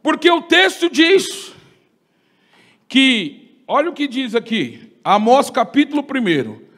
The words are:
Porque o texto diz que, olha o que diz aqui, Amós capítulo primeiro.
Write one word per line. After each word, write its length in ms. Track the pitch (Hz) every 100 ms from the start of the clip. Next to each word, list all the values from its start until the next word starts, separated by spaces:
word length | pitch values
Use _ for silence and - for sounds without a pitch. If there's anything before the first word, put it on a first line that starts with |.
Porque 260 | - 302 339
o 140 | 339
texto 460 | 339 330 381 - 339
diz 640 | 262 330 381 - - - - _ _ _ _ _ _ _ _ _ _ _ _ _
que, 760 | 262 262 233 156 - _ _ -
olha 220 | 240 330
o 40 |
que 140 | - 285
diz 280 | 240 254 226
aqui, 580 | - 220 127 110 - _
Amós 460 | 160 202 220 262 277
capítulo 540 | - 226 277 294 294
primeiro. 600 | 277 269 214 151 110 107 -